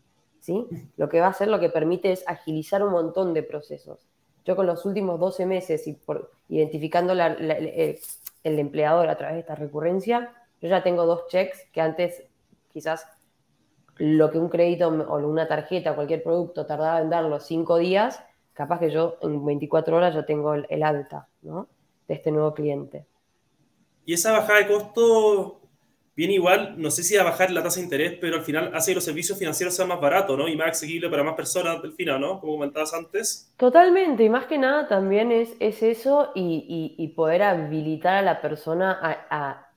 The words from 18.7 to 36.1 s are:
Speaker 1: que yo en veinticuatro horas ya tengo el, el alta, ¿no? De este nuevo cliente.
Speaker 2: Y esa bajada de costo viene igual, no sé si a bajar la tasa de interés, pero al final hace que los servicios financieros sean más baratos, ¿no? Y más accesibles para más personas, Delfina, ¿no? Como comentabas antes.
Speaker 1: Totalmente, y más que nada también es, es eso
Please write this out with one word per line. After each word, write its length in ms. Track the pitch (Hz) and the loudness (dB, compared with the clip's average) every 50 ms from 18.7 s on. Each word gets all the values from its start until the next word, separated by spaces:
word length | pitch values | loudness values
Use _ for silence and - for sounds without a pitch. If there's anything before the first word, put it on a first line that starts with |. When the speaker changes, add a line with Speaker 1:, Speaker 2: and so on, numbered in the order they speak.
| - 170 | -2 -2
Speaker 1:
que 100 | 170 156 | 0 0
yo 280 | 147 160 165 165 165 - | 0 0 0 -2 -2 -6
en 220 | - 156 147 143 143 | -6 -4 -4 -2 -2
veinticuatro 520 | 147 147 143 156 147 - 160 160 165 160 | -2 -2 -2 -2 0 0 0 2 2 2
horas 180 | 170 180 175 156 | 4 4 2 2
ya 100 | 156 143 | 0 -2
tengo 300 | - 151 147 147 151 151 | -2 -2 -2 0 -2 -2
el, 120 | 147 143 - | -2 -4 -4
el 120 | 156 151 | -2 0
alta, 460 | 151 156 147 143 139 - 151 143 - _ _ _ | 0 0 0 -2 -4 -8 -14 -16 -16 _ _ _
¿no? 260 | - 156 156 180 262 - _ _ _ _ _ _ _ | -16 -12 -12 -12 -12 -14 _ _ _ _ _ _ _
De 60 | - | -8
este 180 | 156 151 - 160 | -8 -4 -2 -2
nuevo 220 | 151 151 151 151 | 0 2 0 0
cliente. 540 | 151 156 151 147 143 139 143 139 147 147 - _ _ _ _ _ _ _ _ _ _ _ _ _ _ _ _ _ _ _ _ | -2 -2 -4 -4 -4 -4 -8 -12 -16 -18 -20 _ _ _ _ _ _ _ _ _ _ _ _ _ _ _ _ _ _ _ _
Speaker 2:
Y 80 | 156 | -4
esa 200 | 170 170 - 220 | -4 0 2 2
bajada 260 | 220 220 214 208 208 208 | 2 2 4 4 4 4
de 80 | 196 | 6
costo 960 | 202 208 208 202 - - 233 233 233 226 220 214 214 208 190 180 - - - _ _ _ _ _ _ _ _ _ _ _ | 4 2 0 0 -2 0 4 4 6 6 6 6 6 4 4 0 -4 -8 -16 _ _ _ _ _ _ _ _ _ _ _
viene 200 | 147 170 190 202 | -2 0 2 2
igual, 400 | 185 170 180 190 208 - - - | 4 6 6 4 4 2 -4 -6
no 140 | 170 156 - | -6 -4 -4
sé 120 | - 175 | -2 -2
si 140 | 175 - 208 | 0 2 4
a 80 | 196 180 | 4 4
bajar 260 | 165 165 175 185 185 | 4 4 2 2 2
la 120 | 175 160 | 2 -2
tasa 180 | 160 175 - 180 | -2 -2 -4 -4
de 40 | 175 | -4
interés, 340 | - 139 139 160 175 170 - | -2 0 0 0 -2 -2 -4
pero 160 | 175 165 160 | -4 -2 -2
al 60 | 151 | -2
final 280 | - - 143 160 175 - - | -4 -2 -2 -2 -2 -2 -2
hace 160 | 160 156 196 | -2 0 0
que 60 | 180 | 0
los 80 | 175 - | 0 -2
servicios 340 | 175 147 170 175 - 190 196 | -2 -4 -4 -4 -6 -4 -4
financieros 360 | 185 156 151 - 180 180 180 | -4 -4 -4 -4 -4 -2 -2
sean 140 | - 180 180 | -2 0 -2
más 120 | 180 175 | 0 0
baratos, 360 | 147 143 - 190 143 - 131 | 2 4 4 4 2 2 0
¿no? 100 | 135 156 | 0 0
Y 80 | 165 156 | -2 -2
más 140 | 156 160 165 | 0 -2 -2
accesibles 420 | 160 - 156 151 165 170 170 165 | -2 -4 -6 -6 -6 -4 -4 -2
para 140 | 156 143 143 | 0 0 0
más 100 | 160 160 | 0 -2
personas, 460 | - - - - 180 170 165 165 - | -4 -6 -4 -2 -2 -2 -2 -4 -4
Delfina, 380 | - - - - 175 156 135 131 | -8 -12 -8 -6 -4 -2 -2 -2
¿no? 220 | 139 170 190 190 | -2 -4 -6 -6
Como 120 | 156 156 | -6 -6
comentabas 400 | 151 151 143 139 143 156 156 151 | -4 -4 -4 -4 -4 -4 -4 -4
antes. 600 | 165 165 165 - - 208 226 - - - - _ _ | -6 -8 -8 -6 -6 -4 -4 -4 -6 -8 -12 _ _
Speaker 1:
Totalmente, 640 | - 254 247 269 339 359 370 349 381 381 320 262 214 | 0 2 6 8 8 8 8 6 4 4 2 4 4
y 60 | 226 214 | 4 4
más 160 | 233 214 - | 4 2 0
que 140 | - 320 277 | -2 -2 0
nada 280 | 262 262 285 302 294 | 2 2 2 0 0
también 460 | - 202 190 196 190 202 208 226 240 | 0 0 0 2 2 2 2 2 2
es, 220 | 233 226 233 233 - - | 2 2 0 -2 -4 -4
es 220 | - 220 208 - | -2 -2 0 2
eso 480 | 220 226 233 226 - 269 | 0 0 0 2 2 2